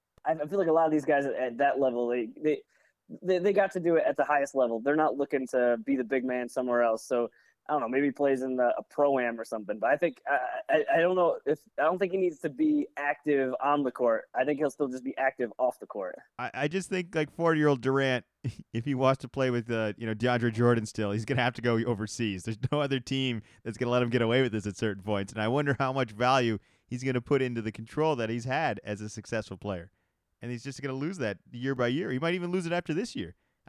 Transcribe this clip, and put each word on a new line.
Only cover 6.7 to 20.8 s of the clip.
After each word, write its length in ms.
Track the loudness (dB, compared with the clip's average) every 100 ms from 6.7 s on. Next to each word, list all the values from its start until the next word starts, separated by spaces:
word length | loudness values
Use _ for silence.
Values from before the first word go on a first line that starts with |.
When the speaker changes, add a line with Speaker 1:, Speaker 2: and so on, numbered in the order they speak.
| 2
Speaker 1:
else. 220 | 2 2
So, 240 | 0 -2 -2 _ _ _ -4
I 40 |
don't 80 | -2
know, 80 | 0
maybe 180 | 0 0
he 60 |
plays 300 | 2 2 2
in 120 | 0
the, 180 | 0 0 0
a 40 |
pro-am 560 | -6 0 2 4 0 -4
or 40 |
something. 360 | -6 -8 -6 -2
But 100 | 0
I 60 | 2
think, 260 | 0 -4 -4
I, 100 | -2 -2 -6 -2
I, 120 | 0 2
I 60 | 2
don't 160 | 4 4
know 220 | 2 2 -2
if, 120 | -4 _ 0
I 20 |
don't 160 | 0 2
think 140 | 0
he 60 | 2
needs 200 | 0 0
to 80 | -8
be 380 | 0 2 2 0 -4
active 580 | -4 -2 2 2 2 0
on 220 | 0 2
the 80 | 0
court. 360 | 0 2 2 -2 -2
I 80 |
think 160 | 0 2
he'll 100 | -2
still 160 | -2 -4
just 160 | -4
be 140 | -8 -2
active 320 | -2 0 -6 0
off 220 | -2 -2
the 60 | -10
court. 280 | -8 -8 -8 -16 -10
Speaker 2:
I, 120 | -8
I 140 | -4 -2
just 200 | -2 -4
think, 240 | -6 -4
like, 160 | -2 -4
forty-year-old 460 | 0 2 4 4 4
Durant, 440 | 2 2 2 0 -4 _ -10
<laughs> 240 | -10 -8
if 120 | -6
he 100 | -2
wants 260 | 2 2 2
to 60 | -2
play 220 | -2 0
with, 180 | 0 -2
uh, 260 | -2 -2 -4
you 100 | -6
know, 80 |
DeAndre 380 | 0 2 2 2
Jordan 340 | 4 4 4